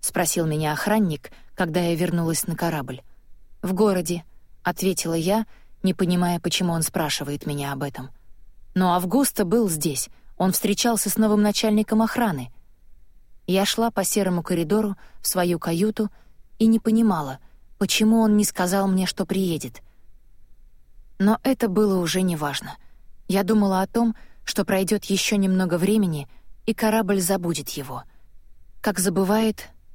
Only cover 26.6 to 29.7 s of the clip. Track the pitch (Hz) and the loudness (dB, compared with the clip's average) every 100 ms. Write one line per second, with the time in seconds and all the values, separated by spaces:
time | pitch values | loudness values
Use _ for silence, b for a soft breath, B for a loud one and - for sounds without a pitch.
26.6 | - 220 220 220 196 196 175 196 175 160 | -6 -2 2 2 2 0 0 0 -2 -4
27.6 | - - 131 123 - - - - - - | -6 -10 -10 -12 -14 -20 -20 -20 -20 -20
28.6 | - - - 190 185 175 190 220 220 - | -20 -6 -4 -2 0 0 2 2 0 -2
29.6 | - | -10